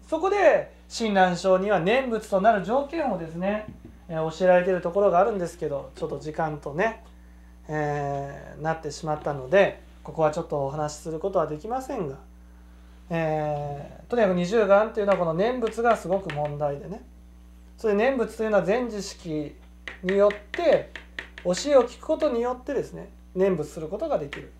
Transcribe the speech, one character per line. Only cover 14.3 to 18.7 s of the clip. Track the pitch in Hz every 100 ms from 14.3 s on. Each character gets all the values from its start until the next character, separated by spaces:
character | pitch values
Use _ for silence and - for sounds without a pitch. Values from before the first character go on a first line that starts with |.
二 | 180 175
十 | 226 202
願 | 196 220
と | 214
い |
う | 202
の |
は | 185
こ |
の | 170
念 | 160 214 254
仏 | 226 220
が | 233 214
す | 170
ご | 190
く | 185
問 | 143 147 147
題 | 147 143
で | 160
ね、 | 214 - - - - - - - -
そ | 226
れ |
で、 | 202
念 | 240 269
仏 | 220 -
と |
い | 220
う |
の | 208
は |
全 | 170